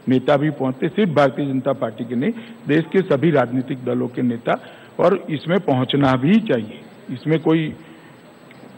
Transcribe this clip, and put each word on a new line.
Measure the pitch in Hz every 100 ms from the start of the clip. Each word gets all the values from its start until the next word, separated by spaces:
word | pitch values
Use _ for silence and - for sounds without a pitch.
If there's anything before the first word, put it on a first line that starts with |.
| -
नेता | 127 131 143
भी | 156
पहुंचते | 147 131 131 165
हैं, | -
सिर्फ | 208
भारतीय | 143 139 131 143
जनता | 131 139
पार्टी | 131 117 - 120
के | 120
नहीं, | 175 240 - - -
देश | 151 160
के | 196
सभी | 185 143 160
राजनीतिक | 143 120 127 123 131 123
दलों | 123 123
के | 127
नेता, | 123 117 - - - - - -
और | 170 190 -
इसमें | 147 156 190
पहुंचना | 180 127 127 139 139 131
भी | 139 220
चाहिए। | 220 127 104 - - - -
इसमें | 127 151 160
कोई, | - 160 156 - - - - - - - - - -